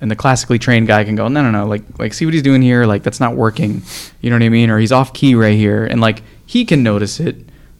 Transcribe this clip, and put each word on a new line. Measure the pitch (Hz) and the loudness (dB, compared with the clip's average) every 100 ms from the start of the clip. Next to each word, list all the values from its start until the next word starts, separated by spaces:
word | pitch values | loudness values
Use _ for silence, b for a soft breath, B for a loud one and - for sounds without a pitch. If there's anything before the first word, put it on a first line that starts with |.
and | 110 | -8
the | 110 | -2
classically | 139 127 - 120 | 0 0 0 -2
trained | - 117 113 | 2 2 4
guy | 107 | 2
can | 107 107 | 0 -2
go, | 107 | -2
"No, | 147 | 0
no, | 131 | 0
no, | 104 104 | 0 -2
like, | 104 - - | -6 -8 -10
like, | 110 - | -8 -4
see | 160 | -2
what | |
he's | 160 | 0
doing | 139 131 | 2 4
here, | 127 123 113 | 4 2 2
like, | 101 | 0
that's | - - | -2 -4
not | 120 123 | -4 0
working," | 110 107 110 107 - B B B | -2 0 -4 -4 -10 B B B
you | 120 | -2
know | 120 | 0
what | |
I | 117 | 2
mean? | 117 117 | 2 2
Or | 110 | 2
he's | 110 | 2
off | 127 135 | 2 0
key | - 143 120 | 0 2 4
right | 107 107 | 4 2
here, | 104 104 110 | 2 0 -2
and, | 117 | 0
like, | 113 107 - b b | 0 -2 -10 b b
he | 240 240 | -4 0
can | 156 | 2
notice | 117 104 101 - | 2 0 -2 -6
it, | 160 - - b b b | -8 -8 -14 b b b